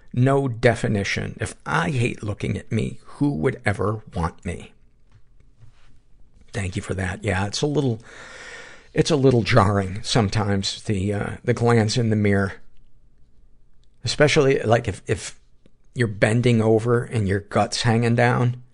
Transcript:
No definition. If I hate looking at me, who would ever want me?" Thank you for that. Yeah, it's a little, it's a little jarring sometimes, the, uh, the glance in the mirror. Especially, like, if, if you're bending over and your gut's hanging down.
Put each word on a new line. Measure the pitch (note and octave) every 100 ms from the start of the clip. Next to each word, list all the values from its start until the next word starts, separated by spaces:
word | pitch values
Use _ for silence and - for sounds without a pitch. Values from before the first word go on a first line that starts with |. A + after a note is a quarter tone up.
| -
No | B2 C3 C#3 C#3
definition. | A2+ A#2+ A2+ G#2 G#2 G2 - G2+ -
If | G#2+ - -
I | D3+ E3+
hate | C3 A#2+ -
looking | G#2 G2 - G2+
at | -
me, | A2 C2 -
who | - - C#3+
would | D3 C3+ A2 G#2+
ever | G2 G2 A2 -
want | - E2 -
me?" | F2+ E2 - - - _ - - - - - - - - - - _ - - - -
Thank | A#2 F2+ G2
you |
for | -
that. | F#2+ F#2 -
Yeah, | G#2 F#2 G2+
it's | -
a | D3
little, | D3 C3+ A2 - - - - - - - - -
it's | D3+ D#3
a | D3
little | C3 A#2+
jarring | G2+ B2+ F#2+ G2+ F#2+ G2
sometimes, | - B2+ G2 A2+ G2+ G2 G2 -
the, | - G2+ G2
uh, | G2+ - G2
the | -
glance | A#2 A#2 A#2 G#2+ B2+
in | A2+
the | A2
mirror. | G#2 G2 F#2+ - - - - - - - - - - - - - - -
Especially, | A#2 - D3+ D#3 C3+ C3+
like, | A2 A#2 A#2+
if, | - -
if | - - - _ - - - -
you're | - A2+
bending | G2+ A2+ A#2 B2 A#2
over | A2 A2 A#2 A#2+
and | - A2 G2
your | G2
gut's | - A2+ G2+ -
hanging | A#2+ A2+ A#2+
down. | A#2+ A#2+ B2+ B2 B2 -